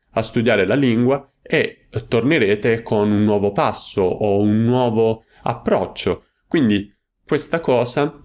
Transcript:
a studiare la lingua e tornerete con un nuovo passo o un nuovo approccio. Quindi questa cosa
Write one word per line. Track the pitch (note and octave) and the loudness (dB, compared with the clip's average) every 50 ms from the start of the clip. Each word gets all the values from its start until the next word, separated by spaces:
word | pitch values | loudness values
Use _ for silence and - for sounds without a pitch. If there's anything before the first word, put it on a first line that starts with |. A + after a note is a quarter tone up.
| _ _ | _ _
a | - A2+ | -4 -2
studiare | A2+ - - B2 A2 A#2+ A2 G#2 F#2 | -2 0 0 0 2 2 2 2 2
la | F#2+ A2+ | 2 0
lingua | C#3+ C#3 B2 A2+ A#2 B2 B2 C3+ C#3 - _ _ _ | 2 2 2 2 2 2 0 0 -2 -6 _ _ _
e | - - - D3+ A2 - - _ _ _ - - - | -8 -4 -2 -2 -2 -2 -6 _ _ _ -10 -10 -6
tornerete | - - A2+ A2+ C#3 E3+ D3+ A2 G2 G#2 G#2 G2+ A#2+ A2+ A#2 | -2 -2 0 2 2 2 2 2 2 0 0 0 0 -2 -2
con | - - A#2 G#2+ G#2 G#2 | -2 -2 0 0 2 2
un | G#2 G2+ G#2 | 2 2 2
nuovo | G#2 G#2 G#2 G2 G2+ | 2 2 2 0 0
passo | G2+ D#3+ D3+ A#2 G2+ - - - - G#2 | 0 0 -2 0 0 -2 -2 -2 0 0
o | F#2+ F2+ - - G#2+ G#2 G2+ G2+ | 0 0 -2 -2 -2 0 0 2
un | G#2 G#2 G#2+ A2 A2+ | 2 2 2 2 2
nuovo | A#2 B2 B2+ B2+ A#2 G#2+ A2+ A2+ A2+ A2+ - _ _ _ - | 2 2 2 0 0 0 0 0 0 0 -4 _ _ _ -8
approccio. | - - A#2 - - A3+ G#3+ B2 F#2 - - - - G2 F2+ - - _ _ _ _ | -6 -6 -6 -4 -2 -2 -2 0 -2 -4 -6 -4 -4 -4 -4 -4 -8 _ _ _ _
Quindi | - - E3 C3+ G#2+ G#2 G2 G#2 - _ _ _ _ _ _ _ | -2 0 2 2 2 2 0 -2 -6 _ _ _ _ _ _ _
questa | - D#3 C#3 - - - E3 | -2 -2 -2 0 -2 -4 -2
cosa | - - C3 A#2 A#2+ A#2 - D3 C#3+ D3+ - - | 0 0 0 2 2 0 0 0 -2 -2 -4 -6